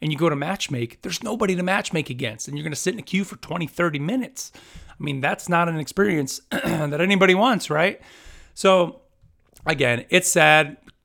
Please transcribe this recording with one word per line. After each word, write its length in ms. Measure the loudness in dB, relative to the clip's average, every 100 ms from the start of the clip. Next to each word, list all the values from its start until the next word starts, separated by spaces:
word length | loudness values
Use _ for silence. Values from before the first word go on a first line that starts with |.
and 80 | -6
you 80 | 0
go 120 | 0
to 80 | 0
matchmake, 580 | -4 -6 -6 -4 -6 -8
there's 200 | -10 -8
nobody 320 | -6 -2 -2
to 80 | 0
matchmake 480 | -2 -2 -2 -4 -4
against. 380 | -6 -8 -8 -10
And 100 | -8
you're 60 |
gonna 140 | -8 -4
sit 160 | -4
in 60 | -4
a 20 |
queue 220 | -4 -4 -4
for 100 | -10
twenty, 320 | -10 -6 -6
thirty 320 | -2 -2 -2
minutes. 540 | -2 -2 -4 -10 -16 -18 -20 -20 -20
I 140 | -10
mean, 160 | -6 -2
that's 300 | -2 -4 0
not 180 | 0 2
an 100 | -2
experience 640 | -4 0 0 0 -2 -8 -8
<clears throat> 60 |
that 500 | -6 -2 -2 -2 0
anybody 340 | 2 4 6 6
wants, 340 | 4 2 0
right? 300 | 0 0 -2 -14 -20 -20 -20 -20
So, 480 | 0 4 6 4 -2 _ _ _ _ _ _ -4
again, 400 | 2 2 2 2
it's 200 | 0 2
sad. 480 | 4 6 6 4 -6 -20 _